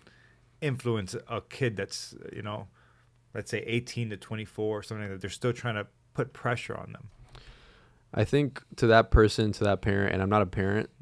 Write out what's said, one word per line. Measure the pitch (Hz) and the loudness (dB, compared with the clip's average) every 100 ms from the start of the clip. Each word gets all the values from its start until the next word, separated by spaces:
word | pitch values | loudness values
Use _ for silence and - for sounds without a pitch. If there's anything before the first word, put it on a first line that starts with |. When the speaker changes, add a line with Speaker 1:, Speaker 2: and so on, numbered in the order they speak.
| - - - _ _ _ | -20 -20 -20 _ _ _
Speaker 1:
influence | 151 127 123 110 92 - - | -4 -2 0 -2 -2 -8 -8
a | 110 | -8
kid | - - 123 98 | -8 -4 -2 -2
that's, | 98 - - - - | -6 -8 -12 -14 -14
you | - | -12
know, | 104 107 95 - _ _ _ _ _ | -10 -10 -12 -18 _ _ _ _ _
let's | 107 - | -12 -6
say | 107 | -6
eighteen | - 120 123 - 113 | -2 -2 -2 -4 -6
to | 101 | -6
twenty-four | - 110 107 - 107 107 | -8 -8 -8 -4 -2 -2
or | |
something, | - 110 101 | -6 -8 -8
that | 95 | -8
they're | 98 | -8
still | - 123 | -4 -2
trying | 120 123 107 | -2 -2 -4
to | 101 _ _ | -6 _ _
put | - 127 | -6 -6
pressure | - 123 120 - - | -4 -4 -4 -4 -10
on | - | -10
them? | - 107 - - - - - - - - _ _ | -16 -18 -20 -20 -20 -20 -20 -20 -20 -20 _ _
Speaker 2:
I | - | -2
think | 107 143 143 - - - | 2 2 0 -4 -14 2
to | 120 | 6
that | 110 113 | 8 8
person, | - 107 - 107 | 8 8 6 0
to | 101 101 | 0 0
that | 95 | 2
parent, | 110 98 98 | 2 2 2
and | 92 | 2
I'm | 95 | 4
not | 107 | 4
a | 92 | 2
parent, | 92 95 104 - - | 2 0 0 -2 -8